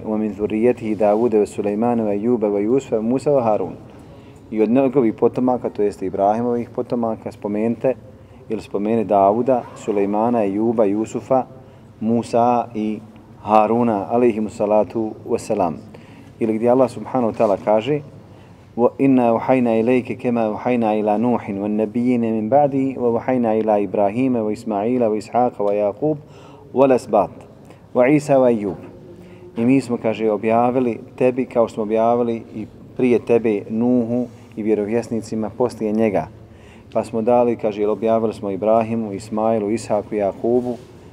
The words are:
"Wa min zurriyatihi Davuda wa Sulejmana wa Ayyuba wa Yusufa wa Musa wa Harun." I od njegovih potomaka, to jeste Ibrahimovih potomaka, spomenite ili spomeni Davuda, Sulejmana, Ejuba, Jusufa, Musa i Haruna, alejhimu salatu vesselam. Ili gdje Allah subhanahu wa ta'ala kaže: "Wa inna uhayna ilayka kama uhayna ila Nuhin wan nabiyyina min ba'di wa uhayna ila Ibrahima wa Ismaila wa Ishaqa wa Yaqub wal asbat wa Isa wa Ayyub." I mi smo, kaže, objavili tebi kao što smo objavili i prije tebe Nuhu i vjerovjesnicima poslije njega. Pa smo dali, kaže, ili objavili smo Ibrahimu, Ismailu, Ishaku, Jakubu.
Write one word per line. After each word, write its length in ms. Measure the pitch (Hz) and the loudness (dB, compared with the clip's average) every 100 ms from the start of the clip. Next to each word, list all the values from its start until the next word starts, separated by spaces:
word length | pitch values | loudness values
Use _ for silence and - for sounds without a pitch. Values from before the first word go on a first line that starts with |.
| - | -4
"Wa 120 | 107 | -4
min 160 | 107 | -4
zurriyatihi 640 | 98 104 110 120 117 110 101 | -4 -4 0 0 0 -4 0
Davuda 420 | 107 104 120 107 | 2 2 2 2
wa 80 | 98 | 2
Sulejmana 580 | - 101 104 120 117 | -2 -4 -2 0 0
wa 60 | 110 | -2
Ayyuba 380 | 101 113 120 104 | -2 0 0 0
wa 80 | 101 | 0
Yusufa 360 | 104 135 135 113 | 0 0 0 -2
wa 60 | |
Musa 300 | 113 131 147 | -2 -2 0
wa 120 | 139 | 0
Harun." 320 | 117 104 87 78 - - - - - - - | 2 0 -2 -10 -18 -20 -20 -20 -20 -20 -8
I 100 | 107 | 0
od 80 | 107 | 2
njegovih 440 | 127 135 139 113 | 4 2 2 0
potomaka, 560 | 107 117 123 127 123 117 | 2 0 2 0 0 -4
to 120 | - | -2
jeste 240 | 104 95 95 | -2 -2 -6
Ibrahimovih 640 | 95 98 110 123 120 113 | 0 2 2 -2 -4 -4
potomaka, 640 | 113 120 123 113 110 107 | -8 -6 -4 -4 -6 -10
spomenite 600 | - 104 104 117 113 135 123 - - - - - | -8 -6 -2 -2 0 -2 -4 -8 -20 -20 -20 -10
ili 120 | 107 | -10
spomeni 420 | 92 101 107 113 | -6 -4 -2 0
Davuda, 600 | 98 101 98 110 123 127 - - | 2 4 6 4 2 0 -2 -8
Sulejmana, 680 | - 104 98 104 120 120 | -4 0 0 0 0 2
Ejuba, 420 | 101 98 113 117 104 | 0 0 0 2 2
Jusufa, 600 | 104 110 117 - 131 123 - - - - - | 0 -4 -8 -2 -2 -2 -10 -20 -20 -20 -8
Musa 680 | 110 117 113 117 120 120 113 110 | -2 0 0 2 2 2 -2 -4
i 240 | 107 107 - - - - | -6 -6 -10 -20 -20 -14
Haruna, 600 | 104 107 107 117 117 101 87 | 2 4 6 4 2 0 0
alejhimu 400 | 117 123 110 104 | 2 2 2 -4
salatu 640 | 98 104 107 101 113 110 - - | -2 2 2 2 -2 -6 -6 -6
vesselam. 460 | 113 - 104 87 73 - - - - - - | -6 -2 -2 0 -2 -12 -20 -20 -20 -20 -4
Ili 140 | 113 | -2
gdje 160 | 110 117 | 0 2
Allah 200 | 127 123 | 4 2
subhanahu 420 | 107 101 131 113 | 0 -6 -2 -2
wa 60 | 95 | 2
ta'ala 200 | 110 95 110 | 2 2 2
kaže: 360 | 107 113 147 147 - - - - - - - | 0 0 -4 -6 -18 -20 -20 -20 -20 -12 0
"Wa 120 | 120 - | 0 4
inna 360 | 135 127 117 | 4 4 4
uhayna 460 | 113 - 131 120 113 | 2 2 2 2 2
ilayka 420 | 113 127 113 107 | 2 0 0 -6
kama 300 | 123 120 110 | -2 -2 -2
uhayna 440 | 98 123 123 113 107 | -2 -2 0 0 0
ila 180 | 104 104 | 0 0
Nuhin 400 | 123 113 107 98 | 0 -2 -4 -6
wan 180 | 104 107 | -4 -2
nabiyyina 560 | 107 117 123 123 113 | -2 0 0 0 0
min 180 | 110 107 | -2 2
ba'di 480 | 135 147 135 135 127 | 2 2 0 -4 -2
wa 120 | 120 | -2
uhayna 460 | 117 120 127 113 110 | -2 0 0 0 0
ila 240 | 110 104 | 2 0
Ibrahima 600 | 98 107 101 113 131 123 | 0 0 0 0 -2 0
wa 140 | 107 | -2
Ismaila 560 | 104 - 101 110 127 113 | -6 -4 -4 -2 0 0
wa 80 | 107 | -2
Ishaqa 400 | - 117 123 - | -2 0 0 0
wa 160 | 101 | -2
Yaqub 440 | 104 104 98 151 151 - - - - - | 0 -2 -2 -4 -4 -8 -20 -20 -20 -6
wal 200 | 120 135 | 2 4
asbat 380 | 123 - 104 85 - - - - - - | 4 2 0 0 -4 -20 -20 -20 -20 -6
wa 220 | 123 123 151 | 0 2 2
Isa 180 | 147 | 2
wa 120 | 135 127 | 2 4
Ayyub." 300 | 117 101 78 - - - - - - - - | 2 -2 -8 -12 -20 -20 -20 -20 -20 -14 -2
I 80 | 117 | 2
mi 160 | 135 | 2
smo, 160 | 123 117 | 0 -4
kaže, 340 | 113 110 110 | -4 -2 -2
objavili 680 | 104 110 113 123 127 123 110 - - | 0 0 2 2 0 -2 -4 -10 -2
tebi 300 | 131 127 117 | 0 0 -2
kao 220 | 123 110 | 0 0
što 60 | |
smo 100 | - | -2
objavili 600 | 107 110 113 120 120 113 - 110 | -2 0 2 2 0 -4 -8 -12
i 100 | 104 - - - | -12 -16 -14 -2
prije 220 | 127 113 | 2 2
tebe 420 | - 117 113 101 98 | 4 2 2 0 -2
Nuhu 580 | 110 120 123 113 123 120 - - - | -2 2 2 0 -2 -4 -10 -16 -6
i 80 | |
vjerovjesnicima 840 | 107 104 101 117 113 113 107 113 104 - | 0 0 0 -2 -2 -6 -6 -6 -6 -2
poslije 340 | 120 110 107 | -2 -2 -2
njega. 360 | 107 110 90 78 - - - - - - | 0 2 0 -4 -10 -20 -20 -20 -20 -6
Pa 100 | 113 | -4
smo 180 | 113 117 | -4 -2
dali, 340 | 110 123 120 113 | 2 4 2 0
kaže, 260 | 110 101 | -4 -2
ili 100 | 104 | -2
objavili 420 | 101 110 113 110 | 0 0 0 0
smo 180 | 98 101 | -4 -8
Ibrahimu, 600 | 95 104 113 113 113 110 | -2 2 2 2 -4 -6
Ismailu, 580 | 98 - 107 110 113 101 | -8 -8 -2 0 0 0
Ishaku, 440 | 113 - 107 - 107 | -4 -2 -4 -2 -2
Jakubu. 600 | 98 90 113 123 123 120 - - - | -2 -2 0 0 0 -6 -12 -20 -20